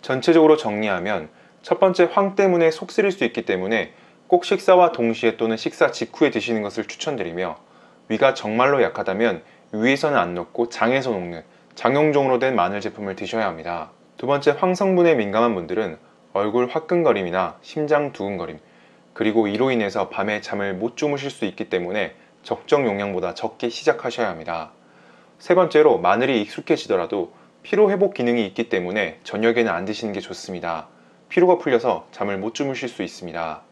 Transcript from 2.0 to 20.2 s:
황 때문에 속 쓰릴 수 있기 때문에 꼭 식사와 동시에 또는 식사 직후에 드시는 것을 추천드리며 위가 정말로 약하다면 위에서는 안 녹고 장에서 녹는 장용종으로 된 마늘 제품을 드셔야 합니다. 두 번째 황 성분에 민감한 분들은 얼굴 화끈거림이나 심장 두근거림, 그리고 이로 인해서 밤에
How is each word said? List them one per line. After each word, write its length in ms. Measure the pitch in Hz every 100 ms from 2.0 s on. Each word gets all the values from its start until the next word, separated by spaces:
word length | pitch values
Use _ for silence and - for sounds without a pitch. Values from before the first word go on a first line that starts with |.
| 175
황 240 | - 196 196
때문에 340 | 196 175 165
속 220 | 160 -
쓰릴 180 | - 202
수 140 | 185
있기 200 | 117 -
때문에 480 | 98 95 92 110 82 - - _ _
꼭 180 | 180
식사와 480 | - 190 - 180 175
동시에 440 | 170 117 113 117 110
또는 200 | 113 113
식사 340 | 160 - 143
직후에 400 | - 117 - 147
드시는 320 | 175 123 113
것을 220 | 104 95
추천드리며 720 | 104 - - 135 87 85 90 76 _ _ - _ _
위가 260 | 110 135
정말로 480 | 131 107 110 131 143
약하다면 600 | 98 - 95 95 117 87 - _ _
위에서는 440 | 107 117 139 156 139
안 180 | 87
녹고 340 | 87 85 - 120
장에서 420 | - 110 135 131
녹는 320 | 104 87 85 - _ _
장용종으로 640 | - 117 139 156 143 135 127
된 160 | 131
마늘 260 | 120 87 101
제품을 360 | 101 - 101 95
드셔야 300 | 95 110 104
합니다. 440 | 82 80 87 78 _ _ _
두 100 | 123
번째 260 | 139 139
황 240 | 143 185 180
성분에 380 | 196 180 175
민감한 420 | 147 101 104 120 101
분들은 420 | 82 90 104 78 _ _ _ 98
얼굴 300 | 104 117 123
화끈거림이나 880 | 156 - 175 156 101 92 90 87 -
심장 500 | - - 151 147 147
두근거림, 480 | - 98 98 82 78 _ _ _ _ _
그리고 360 | - 104 110 107
이로 220 | 104 131
인해서 380 | 123 101 104 95
밤에 320 | -